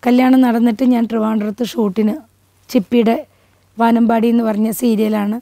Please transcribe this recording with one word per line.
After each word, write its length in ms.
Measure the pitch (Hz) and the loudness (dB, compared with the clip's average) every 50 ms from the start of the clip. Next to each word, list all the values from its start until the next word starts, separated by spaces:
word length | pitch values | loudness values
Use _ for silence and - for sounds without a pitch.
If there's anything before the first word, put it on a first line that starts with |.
| - | 0
കല്യാണം 380 | 247 247 247 254 254 262 262 | 2 2 2 4 4 4 4
നടന്നിട്ട് 440 | 262 247 226 233 226 240 226 208 269 | 4 2 2 2 0 0 0 0 0
ഞാൻ 200 | 247 247 233 233 | 0 2 0 0
ട്രിവാൻഡ്രത്ത് 600 | 214 226 226 214 220 220 220 208 214 202 - 247 | -2 -2 -4 -2 -2 -2 -4 -4 -6 -6 -6 -8
ഷൂട്ടിന്, 500 | - - 240 220 208 185 - 214 214 208 311 - _ _ _ _ _ _ _ _ _ | -6 -4 -2 -2 -2 0 0 -2 -2 -2 -4 -10 _ _ _ _ _ _ _ _ _
ചിപ്പിയുടെ 460 | - 254 185 _ - 240 220 220 226 311 285 _ _ _ _ _ _ _ _ _ _ 214 | -2 -2 -2 _ 0 0 2 2 0 -2 -4 _ _ _ _ _ _ _ _ _ _ -2
വാനമ്പാടി 480 | 226 233 233 226 233 220 233 226 220 240 | 0 2 2 2 2 2 2 0 0 2
എന്ന് 160 | 233 233 233 | 0 0 0
പറഞ്ഞ 240 | 220 214 208 220 220 | -2 -2 -2 -2 -4
സീരിയലാണ് 640 | 214 - - 240 226 208 220 214 214 214 202 208 214 240 | -4 -2 -2 0 0 0 0 -2 -2 -2 -4 -4 -6 -8